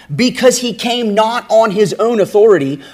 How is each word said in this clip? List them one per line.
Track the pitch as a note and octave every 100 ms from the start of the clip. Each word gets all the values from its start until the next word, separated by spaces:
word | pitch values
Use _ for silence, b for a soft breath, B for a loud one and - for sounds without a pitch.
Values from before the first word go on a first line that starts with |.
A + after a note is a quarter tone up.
| B
because | D3 B3 - B3+ B3
he | B3
came | - A#3+ A#3+ A3+
not | G3+ A3 A#3+ -
on | A3 A3+
his | F#3+ G3+
own | F#3+ A3+ A3+
authority, | F3+ G#3 A3 F3+ C3+ C#3+ B